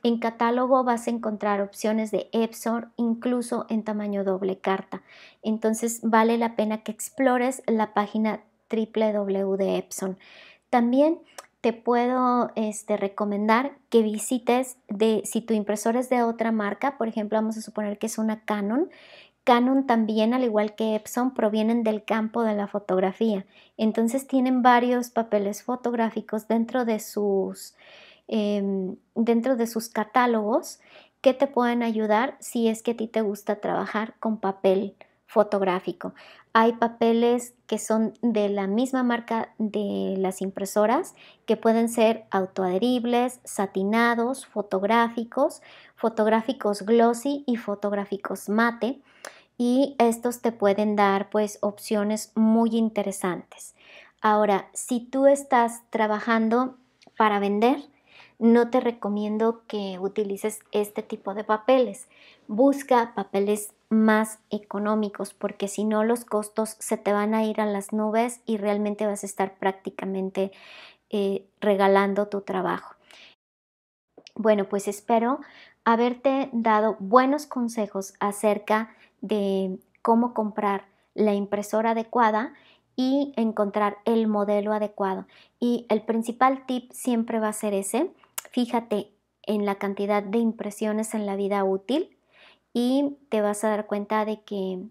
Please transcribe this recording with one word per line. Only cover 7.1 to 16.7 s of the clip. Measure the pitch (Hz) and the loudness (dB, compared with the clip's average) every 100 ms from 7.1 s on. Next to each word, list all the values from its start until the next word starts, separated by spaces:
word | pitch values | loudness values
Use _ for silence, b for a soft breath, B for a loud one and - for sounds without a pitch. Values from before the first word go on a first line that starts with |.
| - 269 247 247 262 - | 0 2 2 0 -4 -2
la | 226 214 | 0 0
página | - 208 220 220 208 _ _ _ | -2 -2 0 -2 -2 _ _ _
triple | 220 220 214 220 | -4 -2 0 0
W | 208 202 196 196 196 | 0 -2 -2 -2 0
de | 190 185 | 0 -2
Epson. | 185 - 190 190 B B B B _ | -4 -8 -8 -8 B B B B _
También | 247 233 254 294 330 B B B _ | 2 4 4 4 2 B B B _
te | 240 | -4
puedo, | 226 - 240 247 254 254 247 233 | -2 0 0 2 2 2 2 0
este, | - 220 208 - 208 | -2 -4 -6 -4 -2
recomendar | 196 - 208 202 214 226 277 277 _ | -2 -4 -4 -2 2 2 2 -8 _
que | 233 | 2
visites | 214 208 - 254 240 247 262 - _ | 2 -2 -4 -2 0 0 0 -10 _
de, | 202 220 220 | 0 2 2
si | - 226 | -2 -6
tu | 233 | 0
impresora | 226 208 208 233 233 | -2 0 -2 0 0
es | 247 | 0
de | 247 | 0
otra | 233 233 226 | 0 0 -2
marca, | 226 202 | 0 -2